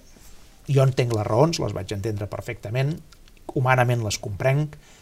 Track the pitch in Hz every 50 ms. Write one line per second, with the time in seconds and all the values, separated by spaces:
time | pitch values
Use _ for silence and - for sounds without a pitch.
0 | - - - - - - - - - - - - - - 139 139 135 135 127 -
1 | 127 120 113 104 104 - 107 117 147 165 165 160 - 110 104 87 95 - 104 98
2 | 101 113 104 101 107 98 - - - - 113 - - 101 113 131 135 143 165 165
3 | - - - - - - - - - - - - 127 131 131 127 120 123 123 120
4 | 113 104 - - - 110 101 92 - 131 135 147 156 147 - - - - - -